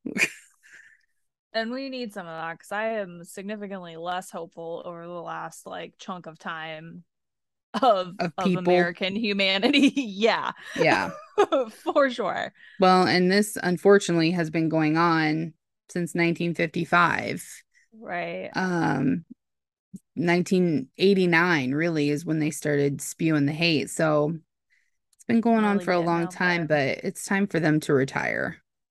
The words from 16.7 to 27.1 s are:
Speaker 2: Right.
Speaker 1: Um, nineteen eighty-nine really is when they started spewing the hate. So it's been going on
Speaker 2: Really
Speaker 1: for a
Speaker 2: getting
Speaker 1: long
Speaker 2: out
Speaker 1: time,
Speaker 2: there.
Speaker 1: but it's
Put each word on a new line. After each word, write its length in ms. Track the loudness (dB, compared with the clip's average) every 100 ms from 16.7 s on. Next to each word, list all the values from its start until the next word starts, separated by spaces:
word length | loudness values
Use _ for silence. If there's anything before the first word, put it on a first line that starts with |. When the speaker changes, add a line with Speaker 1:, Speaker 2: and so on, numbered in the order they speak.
| -2 2 4 4 2 -4 -8 -10 -20 _ _ _
Speaker 2:
Right. 580 | -18 -10 -8 -8 -10 -8
Speaker 1:
Um, 720 | -4 -2 0 0 0 0 -2 -6 -20 _ _ _ _ _ -20 _
nineteen 760 | -4 0 0 2 2 2 0 -4 0
eighty-nine 760 | 2 4 4 4 4 2 0
really 360 | 0 0 0 0
is 140 | 0
when 140 | -2 -2
they 120 | -2
started 500 | -2 -2 0 0 -2
spewing 420 | -8 -2 0 2 2
the 60 |
hate. 380 | 0 0 0 -2
So 440 | -2 2 2 0 -2 -10 _ _ _ _ _ _
it's 100 | _
been 180 | -2 2
going 220 | 4 2
on 100 | 2
Speaker 2:
Really 100 | 0
Speaker 1:
for 80 | 0
a 40 | 0
Speaker 2:
getting 100 | 2
Speaker 1:
long 160 | 0
Speaker 2:
out 60 | -2
Speaker 1:
time, 360 | -2 0 0 2
Speaker 2:
there. 300 | 2 2 -2
Speaker 1:
but 60 |
it's 200 | -6